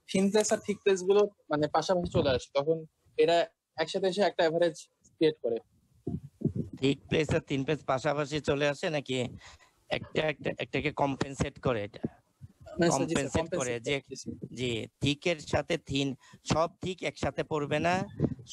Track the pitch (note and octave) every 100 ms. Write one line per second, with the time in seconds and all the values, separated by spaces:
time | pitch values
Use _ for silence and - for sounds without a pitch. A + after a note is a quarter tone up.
0 | - F#3+ G3 G#3+ G#3+ A3 - G3 G3+ F#3+
1 | F3+ G3+ G3+ _ - D3+ D3 D#3+ D#3 F3+
2 | F3 F3 C#3+ B2 - C#3 C#3+ E3 D#3+ _
3 | _ - D#3 E3+ D#3+ _ _ - D#3+ G3
4 | F#3 F3 F3+ - E3 E3 F3 D#3 - _
5 | _ - D#3 D#3 A#2 - - _ _ _
6 | - - - - - - - - C3+ C3+
7 | - D#3+ D3 D#3+ - C#3 C#3 D3 - C3
8 | D#3 C#3+ C#3+ D3+ D3 C#3 D3 C#3 F#3 D3+
9 | B2+ C3 A#2 - - - _ _ - -
10 | - D#3+ D#3 C#3+ D3+ - B2+ C#3 C#3+ -
11 | C#3+ C3 C#3 C3+ C#3 - C#3 A#2 G2+ -
12 | - - _ _ - _ - - E3+ C3+
13 | D#3 D#3+ C#3 D#3+ - - B2 A#2+ A#2+ C#3+
14 | - C3+ - - - - B2+ A2+ A2 -
15 | C#3 D3 F3+ D#3+ - G#3 C#3+ E3 - C#3
16 | C#3 B2 - - - D3+ E3+ - F3+ F#3
17 | E3 - D3 D3 D3 D#3 C#3+ D3+ E3 F#3
18 | G3+ - - - -